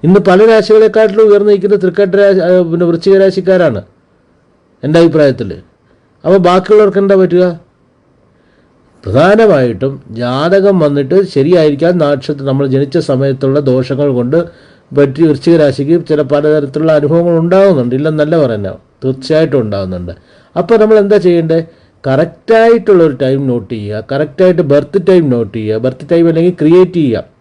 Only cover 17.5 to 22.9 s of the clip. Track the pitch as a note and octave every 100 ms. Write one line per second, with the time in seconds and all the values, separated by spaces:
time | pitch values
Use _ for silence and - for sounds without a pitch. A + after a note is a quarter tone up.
17.5 | F#3+ G3 E3 B2 B2+ D#3 D3+ D3 E3 C#3
18.5 | G#2+ G2 - _ _ C3 C3 - D3+ D#3+
19.5 | C#3 A2 G2+ F#2+ F2+ F2 E2+ _ _ _
20.5 | - F#3 A#3 G#3+ A3 G3+ G#3 F3+ E3+ E3
21.5 | E3 E3 _ _ _ - C3+ E3 - -
22.5 | A3+ A3+ A#3 -